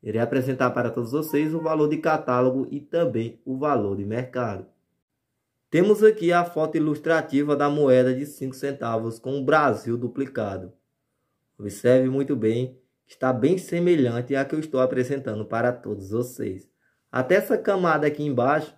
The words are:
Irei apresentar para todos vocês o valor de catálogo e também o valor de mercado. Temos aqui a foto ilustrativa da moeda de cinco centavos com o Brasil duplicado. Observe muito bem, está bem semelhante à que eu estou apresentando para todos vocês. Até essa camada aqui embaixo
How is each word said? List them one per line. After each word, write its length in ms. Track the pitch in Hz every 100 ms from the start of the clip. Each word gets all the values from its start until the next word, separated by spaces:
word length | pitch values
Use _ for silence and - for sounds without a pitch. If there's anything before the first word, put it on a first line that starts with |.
Irei 180 | 123 110
apresentar 520 | 117 139 127 127 123
para 180 | 120 120
todos 220 | 117 117
vocês 420 | 143 156 143 156
o 60 | 165
valor 280 | 160 156 151
de 100 | 156
catálogo 680 | 165 156 - 123 127 131 131
e 120 | 143
também 600 | - 170 170 113 117 -
o 120 | - 131
valor 400 | 147 131 101 98
de 80 |
mercado. 640 | 101 110 127 127 117 98 - _ _ _ _ _ _ _ _ _ _
Temos 320 | 151 196 208
aqui 300 | 214 214 170
a 120 | 175
foto 320 | 170 156 156 160
ilustrativa 760 | 151 147 160 160 156 135 147
da 160 | 143 143
moeda 420 | 147 143 127 127
de 140 | 131 139
cinco 300 | - 135 131
centavos 640 | - - 117 113 113 113
com 180 | - 139
o 60 |
Brasil 520 | 131 156 147 107 120 117
duplicado. 760 | 123 127 135 - 107 95 90 _ _ _ _ _ _ _ _ _
Observe 520 | 104 - 120 127 131
muito 260 | 135 139
bem, 420 | 135 110 113 127 - _ _ _
está 260 | - 131
bem 260 | 123 110 185
semelhante 760 | - 175 175 170 123 117 123
à 100 | 135
que 120 | 139 156
eu 20 |
estou 220 | 156 131
apresentando 680 | 127 127 123 139 127 107 104
para 260 | 110 120
todos 380 | 123 107 101 95
vocês. 580 | 110 123 - 104 92 _ _ _ _ _
Até 240 | 120 127 185
essa 200 | 208 226
camada 520 | - 196 175 151 147
aqui 160 | 147
embaixo 520 | 147 123 123 151 151